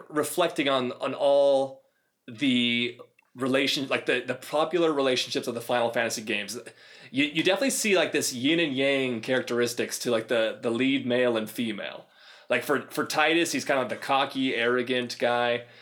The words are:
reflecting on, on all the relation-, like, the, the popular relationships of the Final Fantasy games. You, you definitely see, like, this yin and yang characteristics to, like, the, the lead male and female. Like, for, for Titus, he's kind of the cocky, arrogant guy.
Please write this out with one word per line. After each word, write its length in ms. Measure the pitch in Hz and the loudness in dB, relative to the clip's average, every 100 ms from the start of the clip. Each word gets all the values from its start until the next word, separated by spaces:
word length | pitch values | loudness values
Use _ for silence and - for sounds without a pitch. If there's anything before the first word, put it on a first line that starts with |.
| - | -6
reflecting 600 | 151 - - 170 165 139 | -2 -2 2 0 2 0
on, 240 | 135 123 | 2 0
on 220 | - 139 | -4 -6
all 680 | 131 143 143 139 135 135 - _ _ _ _ - | 0 4 6 6 4 2 -6 _ _ _ _ -18
the 720 | 113 139 123 120 120 120 - - _ _ 123 | -2 2 4 2 2 -2 -6 -20 _ _ -4
relation-, 520 | 131 135 131 156 127 | 0 2 2 -2 -2
like, 180 | 123 - | -2 0
the, 140 | 127 | -2
the 140 | 127 | -2
popular 580 | 147 - 151 160 175 160 | -8 -4 -2 0 2 2
relationships 540 | 143 135 127 - 135 127 | 2 2 0 -2 -4 -4
of 60 | |
the 60 | 117 | -8
Final 300 | - 123 117 | -2 0 2
Fantasy 320 | 123 117 117 | 0 -2 -4
games. 360 | 110 104 101 120 - - - - - | -4 -4 -4 -10 -14 -20 -20 -20 -8
You, 140 | 131 147 | -2 0
you 160 | 156 | 2
definitely 260 | 165 196 269 | 2 2 0
see, 240 | - 220 185 | 0 2 2
like, 140 | 151 | 2
this 220 | 147 127 | 0 -2
yin 260 | 127 135 165 | -2 0 2
and 160 | 160 | 0
yang 460 | 131 135 139 131 113 | 0 0 2 0 -4
characteristics 760 | 117 131 123 120 120 117 107 - | -2 -2 0 0 0 0 -4 -4
to, 100 | 123 | 0
like, 160 | 113 110 | 0 0
the, 320 | 117 110 101 | 0 0 -2
the 100 | 120 | -4
lead 360 | 117 131 139 123 | 0 2 2 0
male 300 | 123 123 113 | 2 2 2
and 120 | 107 | -2
female. 580 | - 113 98 78 - - _ - - - | -4 -4 -4 -8 -12 -18 _ -20 -20 -4
Like, 140 | 123 | -4
for, 180 | 131 131 - | 0 -2 -2
for 140 | - 120 | -6 -4
Titus, 460 | 156 151 165 165 | 0 2 2 0
he's 120 | 135 | -2
kind 160 | - 139 | 0 0
of 80 | 117 | 0
the 80 | 107 | -6
cocky, 580 | - 135 139 135 131 | 0 0 0 0 -2
arrogant 600 | 110 117 123 123 127 123 - | 0 2 0 0 -2 -2 -2
guy. 440 | 120 120 120 120 - - | 0 2 0 -2 -4 -20